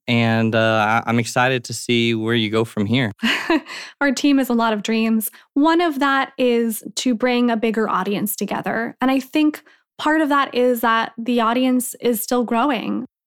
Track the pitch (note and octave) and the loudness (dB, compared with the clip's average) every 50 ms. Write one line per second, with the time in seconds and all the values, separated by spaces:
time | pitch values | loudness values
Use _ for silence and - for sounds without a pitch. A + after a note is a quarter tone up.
0 | _ - A#2+ A#2 A#2 A2+ A2+ A2+ A2+ A2+ A2 A2+ A2+ A2+ A2 A2 G#2+ G#2+ A2 A#2 | _ -2 0 2 2 2 2 2 2 2 2 2 2 2 2 2 2 2 2 0
1 | - - A2+ A#2+ A#2 A#2 - C3 B2 B2+ C3 B2+ - - A#2+ - - - B2 A#2+ | 0 0 -2 -2 -2 -2 0 0 2 2 0 -2 -4 -8 -10 -8 -4 0 0 2
2 | A#2 A#2 A2+ A2 A2 A2+ A#2 A#2+ A2 G#2 G#2+ A2 A2 A2+ - - G#2 F#2+ A2+ C3+ | 2 2 0 0 0 0 0 0 0 0 0 0 0 0 -2 -4 -2 0 0 0
3 | C3+ G#2+ G2+ - - A3+ C#4+ - - - E4+ D4 - - - - - - - _ | 0 -2 -4 -4 -2 -2 -2 -2 -2 0 0 -2 -2 -4 -12 -16 -16 -18 -8 _
4 | C#4+ C#4+ B3+ - - D4 C#4+ C4+ C4+ B3 B3 A#3 A3+ A3+ A3 G#3 G3 - A3+ A3+ | -2 0 0 2 2 2 2 2 2 0 0 0 0 0 -2 -2 -2 -2 -2 0
5 | A3+ A3+ A3+ A3 A3 - - - - _ _ C#4 C#4+ D#4+ E4 E4 F4 E4+ D4 C4+ | 0 0 0 0 -2 -4 -10 -14 -20 _ _ 2 2 4 4 4 2 0 0 0
6 | C#4 C#4 C#4 C4+ C4 - - - B3+ B3 A#3 A#3 A#3 A#3 A3 - - - - - | 0 0 2 0 -2 -4 -2 0 0 2 2 2 0 0 -2 -6 -10 -10 -10 -4
7 | - C4 B3 G#3 - B3+ B3 A#3+ B3 A#3+ A#3 A3 G#3 A3+ G#3 A3+ A3 G3 - F3+ | -2 -2 0 0 0 0 2 2 2 2 0 0 0 0 0 0 -2 0 0 -2
8 | F#3 G3+ G#3 F#3 - G#3 - - G#3 F#3+ - - - F#3 G#3 A3 A3+ A#3+ - - | -2 -2 -2 -4 -4 -4 -4 -6 -6 -6 -6 -6 -4 -4 -4 -4 -4 -6 -4 -2
9 | B3 C4 C4 C4+ C4 - - D#4 D4+ D4+ D4+ - - - - _ _ _ _ - | 0 2 2 0 -2 -2 0 2 2 2 0 -2 -10 -20 -20 _ _ _ _ -6
10 | - D4+ D4+ D#4+ D#4+ C#4 C#4+ C#4+ C4+ - - B3 B3 B3+ B3 A#3 A3+ A#3 A3+ A3+ | -2 0 2 2 2 2 2 0 0 0 0 0 2 2 2 2 2 2 2 2
11 | A3+ - - - A3+ A#3 B3 A#3+ A3+ A3 A#3 B3 B3+ B3+ B3+ B3+ A#3+ - - - | 0 -4 -6 -8 -4 -2 0 2 2 2 2 2 2 2 2 0 0 -4 -8 -4
12 | - A#3+ B3 G#3+ - - B3+ B3 B3 G#3 A#3+ A3+ A#3+ D4 C#4+ G#3 - - G3+ G#3 | -2 -2 -2 -2 -2 -2 0 0 0 0 0 0 0 0 0 -2 -4 -4 -6 -6
13 | B3 - _ _ _ | -8 -10 _ _ _